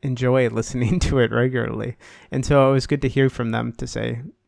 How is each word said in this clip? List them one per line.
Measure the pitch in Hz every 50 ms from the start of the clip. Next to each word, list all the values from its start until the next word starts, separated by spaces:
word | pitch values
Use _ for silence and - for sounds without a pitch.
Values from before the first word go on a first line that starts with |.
| -
enjoy | 143 127 120 127 123 127 131 127 117
<laughs> |
listening | 110 113 110 - - 127 123 107 - 180
to | - - - 135
it | 120 110
regularly. | 113 117 120 131 127 123 117 - - 110 110 123 120 _ - - - - - _
And | - 135 135
so | - 147 139 135 135
it | 135
was | 135 127
good | - 147 139
to | 143 131
hear | - 139 135 131
from | - - 123 113
them | 113 113 117 120 117
to | - 127 120
say | - 113 110 117 117 117 131 - - _ _